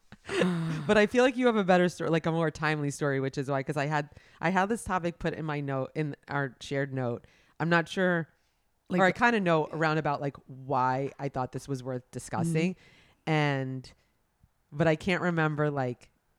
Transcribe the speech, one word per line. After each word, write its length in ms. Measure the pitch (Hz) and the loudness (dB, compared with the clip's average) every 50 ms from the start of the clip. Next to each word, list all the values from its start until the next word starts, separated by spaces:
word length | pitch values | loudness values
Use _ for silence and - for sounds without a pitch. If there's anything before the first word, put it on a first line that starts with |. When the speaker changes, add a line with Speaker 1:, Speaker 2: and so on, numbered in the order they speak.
| _ - - - - - 196 196 - 185 180 170 165 160 160 156 151 | _ -20 -20 -20 -10 -4 0 0 2 2 0 -2 -2 -4 -4 -4 0
Speaker 1:
But 100 | 139 208 214 | 2 4 4
I 80 | 208 | 4
feel 160 | 208 - 247 247 | 4 6 4 4
like 120 | 262 226 | 4 4
you 100 | 247 254 | 4 2
have 80 | 247 220 | 4 4
a 80 | 214 196 | 4 4
better 260 | 175 185 180 180 180 | 6 6 6 6 4
story, 220 | - - 165 143 | 2 -2 -2 0
like, 160 | 160 160 - | 0 2 2
a 40 | 170 | 0
more 200 | 160 165 165 156 | 0 0 0 0
timely 400 | 151 - 160 151 156 151 147 143 | -2 -2 -2 0 0 0 -2 -2
story, 280 | 139 - 156 143 135 135 | -2 -2 0 0 0 0
which 200 | 135 135 - 151 | -2 -2 -2 -4
is 100 | 135 123 | -4 -2
why, 140 | 143 135 131 | -2 -2 -2
'cause 140 | - - | -2 -2
I 100 | 147 139 | -2 -2
had, 220 | 147 156 147 147 147 - - - - - - | 0 0 -2 -2 -4 -10 -20 -20 -20 -10 -4
I 100 | - 170 | -2 0
had 180 | 185 185 190 202 | 2 2 2 0
this 140 | 233 214 - | -2 -4 -4
topic 340 | - 190 185 165 175 170 | -4 -4 -2 -2 -4 -4
put 160 | - - 165 - | -4 -4 -4 -4
in 100 | - 160 | -4 -4
my 140 | 156 147 147 | -4 -4 -4
note, 300 | 143 139 135 135 131 - - | -2 -2 -2 -2 -4 -4 -4
in 200 | 156 156 147 139 - _ | -4 -4 -4 -6 -10 _
our 280 | - - 143 139 131 113 - | -6 -4 -4 -4 -4 -6 -10
shared 320 | - - 143 139 139 139 131 | -10 -6 -4 -4 -2 -2 -4
note. 320 | 131 127 120 120 - - - _ _ _ _ _ - | -4 -2 -2 -4 -6 -8 -14 _ _ _ _ _ -4
I'm 100 | 151 165 | 0 2
not 180 | 170 170 165 - | 2 2 2 0
sure, 380 | - 196 185 180 180 170 160 - _ _ _ _ _ _ _ _ _ _ _ - | -2 0 0 2 2 0 -2 -6 _ _ _ _ _ _ _ _ _ _ _ -2
Speaker 2:
Like 120 | 190 180 | 2 4
Speaker 1:
or 40 | 190 | 4
I 60 | 180 | 4
kinda 280 | 180 - 247 240 240 214 | 4 4 2 2 4 4
know 280 | 190 170 165 156 147 - | 2 4 2 2 2 0
around 260 | - 151 160 156 151 | -2 -2 0 0 0
about, 240 | 160 143 156 143 131 | 0 0 -2 -2 -2
like, 140 | 143 139 - - - | -4 -6 -6 -8 -14
why 640 | - 135 131 131 131 139 123 127 127 131 131 139 139 - | -20 -18 -14 -6 -2 0 2 2 2 0 0 -4 -6 -6
I 120 | - 143 143 | -6 -8 -6
thought 220 | - 135 127 - - | -4 -4 -6 -6 -6
this 140 | 131 - | -10 -8
was 140 | - 139 127 123 | -8 -8 -6 -6
worth 200 | 135 127 127 - _ | -6 -8 -8 -8 _
discussing. 640 | - 127 - - - 110 165 170 160 160 165 185 180 | -14 -14 -10 -6 -4 -2 -2 0 0 0 0 0 -2
Speaker 2:
Mm-hmm. 580 | - - - _ _ _ _ _ _ - - | -6 -14 -20 _ _ _ _ _ _ -4 -2
Speaker 1:
And, 600 | 156 151 147 147 139 135 135 131 131 131 123 - - _ _ _ _ _ _ _ _ _ _ _ _ _ _ _ | 0 2 2 0 0 -2 -4 -6 -8 -10 -12 -14 -20 _ _ _ _ _ _ _ _ _ _ _ _ _ _ _
but 160 | - 143 165 | -2 0 2
I 80 | 165 160 | 2 2
can't 260 | 151 - 196 180 170 156 | 2 0 -2 0 0 0
remember, 480 | 180 170 165 156 156 156 143 151 151 | 0 0 2 0 0 0 0 -2 0
like, 380 | 143 143 131 127 123 - _ _ _ _ _ _ _ | 0 -2 -2 -4 -4 -8 _ _ _ _ _ _ _